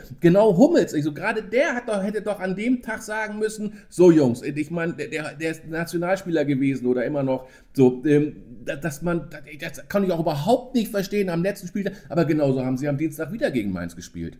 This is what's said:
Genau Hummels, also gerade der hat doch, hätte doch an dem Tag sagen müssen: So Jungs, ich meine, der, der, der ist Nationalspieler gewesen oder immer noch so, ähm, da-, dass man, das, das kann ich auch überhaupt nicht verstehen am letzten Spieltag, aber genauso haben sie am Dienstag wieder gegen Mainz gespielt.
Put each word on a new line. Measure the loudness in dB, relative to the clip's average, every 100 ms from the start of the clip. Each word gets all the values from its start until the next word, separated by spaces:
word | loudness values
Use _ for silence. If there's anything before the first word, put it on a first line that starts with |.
| -10 2
Genau | 4 6 6
Hummels, | 8 6 6 2
also | 0 -2
gerade | -2 -4 -4
der | -2 0 0
hat | -2 -4
doch, | -4
hätte | -2 -4
doch | -4 -4
an | -4
dem | -2 -2 -2
Tag | -4 -10
sagen | -8 -6 -6 -4
müssen: | -4 -4 -8 -10 -6
So | 6 8
Jungs, | 8 6 0
ich | -4 -6 -6
meine, | -4 -4
der, | -6 -6
der, | -8 -8 -8
der | -8
ist | -8
Nationalspieler | -8 -8 -6 -4 -2 -2 0 0
gewesen | 0 0 0 0 0
oder | 0 0
immer | -2
noch | -2 -2 -6 -20 _
so, | 6 6 6
ähm, | 4 4 4 -4 -16 -12 -10
da-, | -6
dass | -6 -4
man, | -4 -4 -6
das, | -12 -16 -14 -12 -12
das | -4
kann | 0
ich | 0
auch | 0
überhaupt | -2 -2 2 0 0
nicht | -2 0
verstehen | -2 -2 -2 0
am | 0
letzten | -2 -4 -6
Spieltag, | -6 -6 -8 -4
aber | 0 2
genauso | 2 2 2
haben | 0 -2
sie | -2
am | -2
Dienstag | -4 -6 -8
wieder | -4 -2
gegen | -2 -2
Mainz | -4 -8 -12
gespielt. | -14 -10 -10 -12